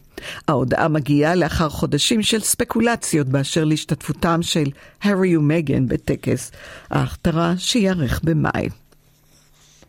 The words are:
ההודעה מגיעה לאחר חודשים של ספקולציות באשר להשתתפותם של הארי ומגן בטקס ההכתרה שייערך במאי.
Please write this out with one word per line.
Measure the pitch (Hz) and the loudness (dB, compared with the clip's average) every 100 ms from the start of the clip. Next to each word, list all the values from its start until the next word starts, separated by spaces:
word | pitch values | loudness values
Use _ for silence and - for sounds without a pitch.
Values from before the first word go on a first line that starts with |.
| - - - - - | -8 -18 -16 -12 -2
ההודעה | 139 127 - 156 | 0 2 2 2
מגיעה | 151 135 143 151 | 0 2 2 4
לאחר | 180 156 - 156 | 2 0 0 -2
חודשים | - 151 147 - 233 | -2 -2 0 0 0
של | 202 220 | 0 0
ספקולציות | - - 240 226 233 233 - 160 135 | 0 -2 -2 0 0 0 0 0 2
באשר | 139 135 170 | 0 0 0
להשתתפותם | 156 151 - 156 - 147 175 165 | 2 0 -2 -6 -4 -2 0 0
של | 165 170 143 - - - | 0 0 -2 -4 -18 -4
הארי | 202 196 190 165 | 0 2 4 4
ומגן | 147 160 143 127 127 | 4 2 2 0 2
בטקס | - - 135 - 120 - - - - - | -2 -2 -4 -2 -2 -4 -16 -20 -20 -6
ההכתרה | 147 131 - 180 160 170 180 | -4 -2 -2 -2 0 0 -2
שייערך | - 254 190 180 127 - | -2 0 2 0 -2 -2
במאי. | 156 156 - - - - _ _ _ _ _ _ _ _ _ _ | 0 0 0 -2 -4 -8 _ _ _ _ _ _ _ _ _ _